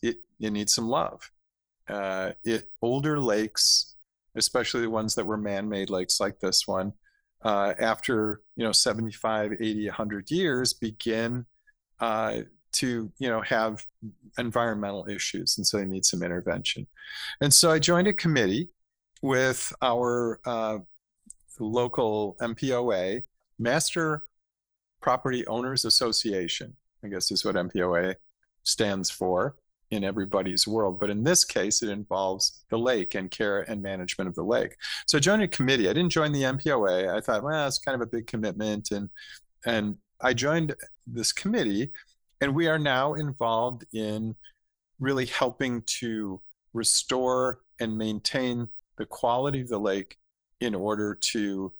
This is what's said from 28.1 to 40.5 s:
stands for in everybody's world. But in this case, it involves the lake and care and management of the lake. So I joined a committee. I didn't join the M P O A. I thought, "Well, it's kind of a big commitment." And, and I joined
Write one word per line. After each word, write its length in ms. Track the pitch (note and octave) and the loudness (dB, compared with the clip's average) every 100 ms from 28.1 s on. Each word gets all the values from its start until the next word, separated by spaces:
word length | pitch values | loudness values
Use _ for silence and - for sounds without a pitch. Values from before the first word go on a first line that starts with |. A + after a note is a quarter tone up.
| F#2+ _ _ _ _ | -2 _ _ _ _
stands 440 | - - G#2+ G2 F2+ | -2 0 0 0 -4
for 480 | - F#2 F2+ B2+ - _ _ _ | -2 0 2 0 -4 _ _ _
in 140 | G#2+ | -4
everybody's 640 | G2 G2+ G2 G2+ F#2 F2+ - | -2 -2 -2 0 0 0 0
world. 320 | A2 G2+ F#2+ | 2 0 0
But 80 | G#2 | -2
in 160 | G#2 | 0
this 180 | C3 F3 | 2 4
case, 400 | - A2+ G2 - | 2 0 0 0
it 60 | A2+ | -2
involves 760 | G2+ G#2 F#2+ F#2+ G2 - - _ | -4 -4 -2 -2 0 -2 -4 _
the 80 | A2+ | -2
lake 380 | B2 A#2 F2+ | 2 0 -2
and 160 | G2+ F#2 | -6 -6
care 320 | - G#2 G2+ | -2 0 0
and 180 | - G#2+ | -2 -6
management 480 | G2 F#2+ F2+ - F#2+ | -6 -6 -6 -6 -6
of 60 | |
the 80 | E2 | -4
lake. 340 | F2+ A#2+ - - - - - | 0 0 0 -6 -10 -6 0
So 100 | D3+ | 2
I 40 | |
joined 200 | D#3 G#3+ | 4 4
a 60 | F#3+ | 2
committee. 400 | - C3 C3+ G#2+ | 0 2 4 4
I 60 | |
didn't 180 | D#3 F3+ | 4 2
join 200 | E3 D3+ | 2 2
the 120 | D3 | 2
M 140 | C3+ C3+ | 0 0
P 120 | D#3 | 2
O 140 | C3 | 2
A. 320 | G2 F#2 F#2+ G2+ | 4 2 2 0
I 40 | |
thought, 220 | A#2+ G#2+ | 0 0
"Well, 240 | C#3 D#3 C#3+ | 0 0 0
it's 120 | - | -2
kind 160 | - | -2
of 80 | C3 | -2
a 80 | A#2 | -2
big 160 | A#2 A2+ | -4 -4
commitment." 640 | A2+ G#2+ F2+ G#2+ G#2 G#2 | -4 -4 -2 -2 -2 -2
And, 180 | G2+ G2+ - - - - _ | -4 -4 -10 -20 -20 -20 _
and 320 | A#2+ A2+ G#2 G2 _ - | 0 0 0 -4 _ -2
I 140 | B2+ | 0
joined 400 | A#2+ C#3 | 2 2